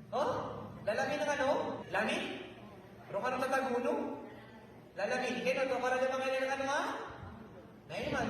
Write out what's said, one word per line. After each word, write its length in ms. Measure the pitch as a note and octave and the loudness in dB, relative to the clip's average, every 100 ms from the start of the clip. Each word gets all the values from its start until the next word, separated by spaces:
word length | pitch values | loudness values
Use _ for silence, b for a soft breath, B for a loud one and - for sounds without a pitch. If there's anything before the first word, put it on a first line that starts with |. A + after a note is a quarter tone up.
| - B3 | -4 0
Oh? 160 | - - - - - - - | 2 0 -2 -6 -10 -4 0
Lalami 280 | A#3 C4+ D4 | 2 2 2
ng 140 | D4 | 2
ano? 140 | C#4+ C4+ D4+ - - - | 4 4 4 2 -4 -2
Lami? 260 | F#3 A3 - - - - - - - - - - | 0 2 0 -2 -6 -10 -12 -16 -16 -16 -16 -6
Pero 120 | F#3+ | 0
ka 80 | A#3+ | 0
nang 140 | B3+ | 2
tataguno? 500 | C4 C4 C4 B3 C#4+ - - - - - - - - - - - | 4 4 4 2 2 0 0 -6 -10 -14 -16 -18 -18 -18 -14 -2
Lalami. 320 | G#3 B3+ B3 G#3 | 0 2 0 2
Kaya 100 | - C4 | 2 4
na 100 | C4 | 4
to, 60 | B3 | 4
para 180 | B3 B3+ | 4 4
di 80 | B3+ | 4
mga 200 | C4 C4 | 2 2
ng 240 | C4 C4+ C4+ | 2 2 2
ano, 100 | C4+ | 2
ha? 100 | D4 F4+ - - - - - - - - - - | 2 0 -4 -8 -10 -12 -12 -14 -16 -16 -18 -8
Ngayon 200 | E3+ - C#4 | -4 0 0
man 120 | A3+ | 0